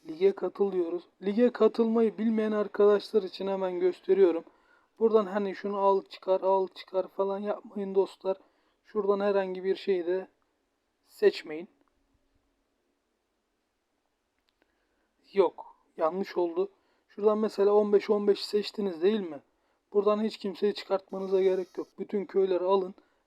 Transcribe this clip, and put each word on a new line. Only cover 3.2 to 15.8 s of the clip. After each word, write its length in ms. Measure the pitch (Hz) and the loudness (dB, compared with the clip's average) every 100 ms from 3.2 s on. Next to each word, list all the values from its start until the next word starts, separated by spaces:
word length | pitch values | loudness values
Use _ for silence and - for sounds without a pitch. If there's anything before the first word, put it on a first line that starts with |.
için 240 | 185 - 190 | -2 -8 -6
hemen 340 | 196 190 180 | -4 -4 0
gösteriyorum. 640 | 180 180 - 190 185 165 - _ _ _ _ _ | -2 -2 0 4 6 4 -4 _ _ _ _ _
Buradan 280 | 226 220 196 | 2 2 0
hani 280 | 202 196 | -4 -4
şunu 240 | 180 202 202 | -6 -6 0
al 260 | 196 196 | 2 2
çıkar, 360 | - - - 185 | -2 -12 -2 0
al 280 | 185 190 190 | 2 0 0
çıkar 400 | - - 190 185 | -8 -6 -6 -6
falan 300 | - 196 196 | -4 -4 -4
yapmayın 560 | 208 - - 208 196 | -6 -8 -8 -8 -2
dostlar. 420 | 190 185 - 190 190 _ _ _ _ | 0 -2 -2 -6 -6 _ _ _ _
Şuradan 360 | _ 214 196 202 | _ -6 -2 0
herhangi 440 | 202 196 190 185 | 0 0 -2 -6
bir 120 | 185 185 | -4 -4
şeyi 300 | - 185 165 | -2 -2 0
de 220 | 185 190 _ _ _ _ _ _ _ _ | -4 -4 _ _ _ _ _ _ _ _
seçmeyin. 600 | - 208 - - 156 190 _ _ _ _ _ _ _ _ _ _ _ _ _ _ _ _ _ _ _ _ _ _ _ _ _ _ _ _ _ _ _ _ _ _ _ _ | 0 2 2 -10 -12 -12 _ _ _ _ _ _ _ _ _ _ _ _ _ _ _ _ _ _ _ _ _ _ _ _ _ _ _ _ _ _ _ _ _ _ _ _
Yok, 440 | 196 170 - - - | 2 2 0 -18 -20